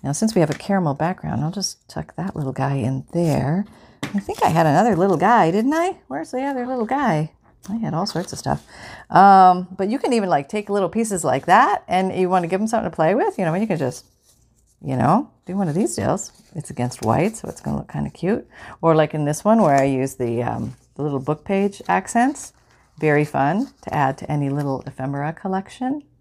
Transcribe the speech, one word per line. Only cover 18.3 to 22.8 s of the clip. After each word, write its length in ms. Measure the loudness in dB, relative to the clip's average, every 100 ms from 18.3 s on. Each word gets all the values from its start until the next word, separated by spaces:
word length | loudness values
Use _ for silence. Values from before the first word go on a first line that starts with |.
| -4 -6 -20 -20 -4
Or 140 | 2 2
like 180 | 2
in 120 | 0 -4
this 180 | -2
one 180 | 2 4
where 140 | 4 4
I 80 |
use 320 | 2 0 -2 -4
the, 280 | -4 -2
um, 320 | -2 -4 -8 -10 _ -8
the 80 |
little 160 | -4 -4
book 260 | -4 -6 -2
page 360 | -2 -2 -4 -2
accents. 680 | -2 0 0 0 -2 -12 _ _ _